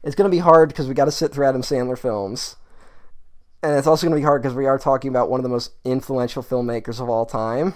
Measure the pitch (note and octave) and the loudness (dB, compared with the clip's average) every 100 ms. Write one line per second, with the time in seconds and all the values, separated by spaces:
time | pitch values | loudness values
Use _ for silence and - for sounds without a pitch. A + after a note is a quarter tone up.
0 | - E3+ G3+ F3+ F3 D#3+ D#3+ D3+ C3 C3 | -4 0 2 4 6 8 6 2 -4 0
1 | C#3+ - D3+ C#3 C#3 C3 A#2 C#3 B2+ B2 | 0 0 -2 0 0 0 -2 -2 -2 -4
2 | B2+ G#2 G2 A#2+ - - - - - - | -4 -4 -6 -8 -12 -14 -20 -20 -20 -20
3 | - - - - - - D#3 D3 D#3 D#3 | -18 -18 -18 -20 -20 -6 0 2 4 2
4 | F3 D3+ D3+ C#3+ C3 B2+ C3+ C3+ D3 C3 | 2 2 2 2 0 -2 0 0 2 0
5 | C3+ B2+ F#2 B2+ B2+ A#2+ - - B2+ C3 | 0 0 0 0 -2 -4 -6 -8 -4 -4
6 | - C3 B2 C#3 - B2+ A#2+ A#2 A2+ A2+ | -2 -4 -4 -6 -4 -2 -2 -4 -6 -6
7 | A#2+ A2+ A#2 A#2 A2+ A#2+ F3+ | -2 0 0 -2 -2 -2 -2